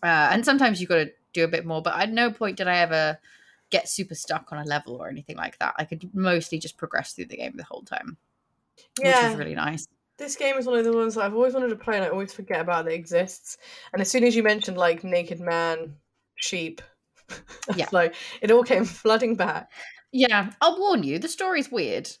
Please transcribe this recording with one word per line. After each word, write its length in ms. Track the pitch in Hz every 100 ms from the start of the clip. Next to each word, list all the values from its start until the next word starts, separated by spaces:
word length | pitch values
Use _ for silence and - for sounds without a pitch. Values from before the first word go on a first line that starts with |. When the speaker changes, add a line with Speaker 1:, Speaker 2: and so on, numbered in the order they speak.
Speaker 1:
Uh, 260 | 175 165 143
and 100 | 196
sometimes 380 | 233 277 262 190
you've 80 | 180
gotta 240 | 170 147 - _
do 100 | -
a 40 | 165
bit 180 | 165 165
more, 160 | 160
but 120 | 165 156
at 100 | 202
no 200 | 226 240
point 260 | 226 214 190
did 100 | 180
I 100 | 180
ever 400 | 170 160 156 156 _ - _ _ _
get 220 | 190 -
super 240 | - 190
stuck 360 | 156 - 156 -
on 60 | 151
a 60 |
level 300 | 151 147 - 123
or 140 | 82
anything 260 | 147 143 147
like 220 | 82 -
that. 160 | - -
I 80 |
could 300 | 156 160 175
mostly 440 | 190 190 175 160 160
just 200 | - -
progress 340 | - - -
through 140 | - -
the 100 | -
game 220 | 64 -
the 60 |
whole 180 | - -
time, 340 | - - - - _ _ _ _ _ _
which 100 | _ -
was 0 |
Speaker 2:
Yeah. 320 | 269 254 233 220
Speaker 1:
really 180 | 151
nice. 320 | 151 147 156 - _ _ _
Speaker 2:
This 200 | 285 285
game 180 | 277 269
is 100 | 247
one 120 | 240
of 60 |
the 80 | 226
ones 240 | 233 226 220
that 80 |
I've 100 | 202
always 200 | 214 254
wanted 160 | 262 247
to 60 | 214
play, 200 | - 208
and 80 |
I 40 | 185
always 240 | 185 196
forget 280 | - 190 175
about 240 | 165 170
that 80 | 165
it 20 |
exists. 640 | 165 165 170 185 - - - - - -
And 80 | 185
as 80 | 196
soon 140 | 254
as 140 | 240 226
you 80 |
mentioned, 320 | 214 214 208 180
like, 260 | 175 170
Naked 380 | 185 175 170 170
Man, 560 | 175 170 165 165 160 147 _ _ _ -
sheep, 440 | - 185 165 - - _ _ _ _
<laughs> 460 | - - - -
Speaker 1:
Yeah. 140 | 180 147
Speaker 2:
like, 240 | 185 170 - - -
it 120 | 208
all 100 | 233
came 220 | 240 240
flooding 500 | 220 - 220 220 233
back. 380 | 220 175 156 - - - - _
Speaker 1:
Yeah, 400 | 262 254 208 196 -
I'll 180 | 311 370
warn 240 | 403 339
you, 160 | 143 151
the 80 | 330
story's 420 | - 381 349 277
weird. 360 | 240 143 - - -